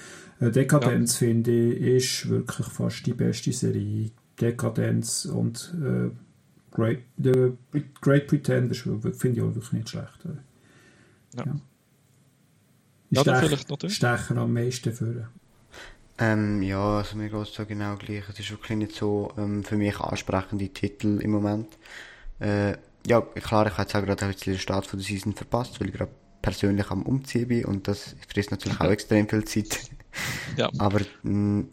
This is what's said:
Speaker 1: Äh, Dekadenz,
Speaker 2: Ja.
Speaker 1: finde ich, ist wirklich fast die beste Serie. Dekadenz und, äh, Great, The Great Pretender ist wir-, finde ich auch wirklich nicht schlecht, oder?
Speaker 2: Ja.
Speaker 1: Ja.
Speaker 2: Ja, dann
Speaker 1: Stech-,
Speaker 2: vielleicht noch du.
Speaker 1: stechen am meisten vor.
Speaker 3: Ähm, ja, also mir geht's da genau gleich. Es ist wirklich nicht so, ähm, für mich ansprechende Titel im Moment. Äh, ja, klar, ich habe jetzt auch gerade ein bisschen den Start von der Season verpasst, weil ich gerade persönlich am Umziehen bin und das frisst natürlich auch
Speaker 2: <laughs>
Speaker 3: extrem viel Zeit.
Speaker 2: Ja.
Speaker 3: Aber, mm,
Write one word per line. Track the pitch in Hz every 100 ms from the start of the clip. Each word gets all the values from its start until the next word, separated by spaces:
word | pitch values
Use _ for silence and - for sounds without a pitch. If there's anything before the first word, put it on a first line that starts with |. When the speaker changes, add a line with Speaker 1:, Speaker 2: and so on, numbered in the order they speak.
| - - - -
Speaker 1:
Äh, | 120
Dekadenz, | 127 139 147 123 120 117 -
Speaker 2:
Ja. | 120
Speaker 1:
finde | 113 117
ich, | 117 117 120
ist | 123 127 127 - 117
wirklich | 113 - - -
fast | - 117 - -
die |
beste | - 117 113 -
Serie. | 127 113 107 104 107 110 - _ -
Dekadenz | 117 117 113 113 113 113 113 -
und, | - 117 117 117 - 175
äh, | 131 123 120 - - _ _ _ _
Great, | - 113 - - -
The | 131 127 127 123 - 147 - -
Great | 139 143 -
Pretender | 147 - 127 123
ist | - 120
wir-, | 107 113
finde | - 127 117
ich |
auch | 110
wirklich | 110 -
nicht | 117 113
schlecht, | 76 - - 170
oder? | 156 - _ _ - - - _ _ _
Speaker 2:
Ja. | 120 131
Speaker 1:
Ja. | 143 - _ _ _ _ _ _ _ _ _ _ _ _ _ -
Speaker 2:
Ja, | 127
dann | 143 -
Speaker 1:
Stech-, | 156
Speaker 2:
vielleicht | 139 -
noch | 143
du. | 175
Speaker 1:
stechen | 208 120 120 - 120
am | 117
meisten | 120 120 - 120
vor. | 107 113 120 113 - _ _ _ - - - - -
Speaker 3:
Ähm, | 113 107 104 104
ja, | 95 98 104 104
also | 101 104
mir | 107
geht's | 107 104
da | -
genau | 104 104 104 101
gleich. | - 104 101
Es | 101
ist | 101
wirklich | 107 - 110
nicht | 107
so, | - 107 104 101 -
ähm, | 104 104
für | 101 107
mich | 101 98
ansprechende | - 104 - 95 - 101 98
Titel | - 101 - 107 104
im | 107
Moment. | 104 104 107 113 - - - - - - -
Äh, | 104 104 101 - - _ -
ja, | 117
klar, | - - - - 107
ich |
habe | -
jetzt | 98
auch | 104
gerade | 98 98 98
ein |
bisschen | 95 -
den | 95
Start | - 95 -
von | 98
der | 95
Season | 98 107
verpasst, | 104 - 117 123 -
weil | 98
ich |
gerade | - - - - -
persönlich | 107 98 101 101 98
am | 95
Umziehen | - 135 139 117 120
bin | 120
und | - 98 -
das | 101 - - -
frisst | - 98
natürlich | 101 101 104
auch |
Speaker 2:
<laughs> | 82
Speaker 3:
extrem | 107 - 107 104
viel | 107
Zeit. | 107 110 104 - - - - - - - - -
Speaker 2:
Ja. | 117 -
Speaker 3:
Aber, | 98 101 101 -
mm, | - 101 104 101 -